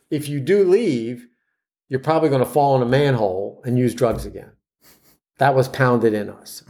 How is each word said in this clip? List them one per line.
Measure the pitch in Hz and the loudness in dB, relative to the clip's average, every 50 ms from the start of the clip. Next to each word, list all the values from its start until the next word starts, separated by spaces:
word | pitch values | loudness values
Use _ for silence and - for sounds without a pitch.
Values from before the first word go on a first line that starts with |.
| _ _ | _ _
"If | 160 143 147 139 | -8 -6 -6 -6
you | 147 143 | -6 -6
do | 127 151 196 202 196 | 0 2 2 4 4
leave, | 180 185 220 240 185 131 117 113 117 127 120 - _ _ _ _ _ _ _ _ _ _ _ _ _ | 4 4 2 2 0 -2 -2 -4 -6 -10 -12 -16 _ _ _ _ _ _ _ _ _ _ _ _ _
you're | 135 127 | -8 -4
probably | - 151 160 156 160 147 | -2 0 0 2 2 2
gonna | 135 131 123 | 2 2 0
fall | - - 147 143 143 135 | 0 0 0 2 2 2
in | 131 | 2
a | 123 | 2
manhole | 120 131 139 147 139 131 113 107 95 90 95 101 107 - - - | 2 2 2 2 2 2 2 0 -2 -2 -4 -6 -8 -10 -10 -6
and | 123 123 123 | -2 0 0
use | 127 117 104 | 0 0 0
drugs | - 131 113 107 - - | 0 0 0 0 -4 -8
again." | 104 95 92 - - _ _ _ _ _ _ _ _ _ _ _ _ _ _ _ _ _ - | -12 -14 -16 -18 -18 _ _ _ _ _ _ _ _ _ _ _ _ _ _ _ _ _ 0
That | 131 143 135 | 0 2 2
was | 135 131 135 | 2 0 0
pounded | - - 131 123 123 117 113 113 107 | 0 0 2 2 2 2 2 2 0
in | 107 101 101 | 0 -4 -8
us. | - - - - - - - - | -12 -16 -20 -20 -20 -20 -20 -20